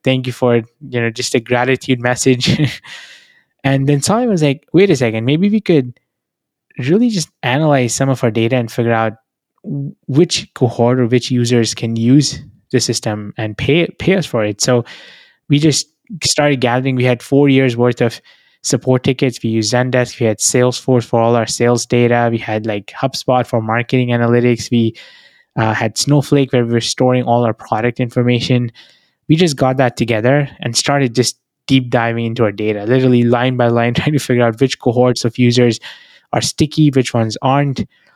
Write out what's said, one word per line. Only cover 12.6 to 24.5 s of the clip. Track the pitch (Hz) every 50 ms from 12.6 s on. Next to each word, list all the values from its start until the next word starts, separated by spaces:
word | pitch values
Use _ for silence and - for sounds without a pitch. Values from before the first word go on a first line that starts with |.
| _ _
the | - 120
system | - - 113 - - 110 107 104 104 101 - -
and | 110 110 104
pay, | - - - 143 170 - - - _
pay | - - 190
us | 196 156
for | - - 113 107
it." | 104 104 -
So | - 131 123 120 117 - - - - - - - - _ _ _ _ -
we | 143 147
just | 156 160 135 - - _ _ _ _ _ 214 151 -
started | - - - 147 147 143 127
gathering. | 127 120 120 127 131 135 131
We | 127 123
had | 127 123 120
four | - - 139 139 143 143
years | 131 135 135 127 117 117
worth | 120 123 120 -
of | 127 113 - - _ _ _ _ _ _ _ _ -
support | - 131 117 - 131 127 127 -
tickets. | 143 131 - 143 127 117 - -
We | 113
used | 113 110 107 107 123
Zendesk. | 123 127 127 123 127 123 - - -
We | 120
had | 110 110 -
Salesforce | - - - 127 123 127 123 - - - 127 123 117
for | - - 117
all | 113 117 120
our | 117 110 -
sales | - - 120 120 120 117 -
data. | - 123 120 120 117 120 120 120 117
We | 117 113
had, | - - 107 110 110
like, | 113 104 104 101 -
HubSpot | - - 139 131 - - - - 127 127 120
for | - - 117
marketing | 110 110 113 120 117 - 131 127 123 123
analytics. | 120 117 120 117 120 120 120 123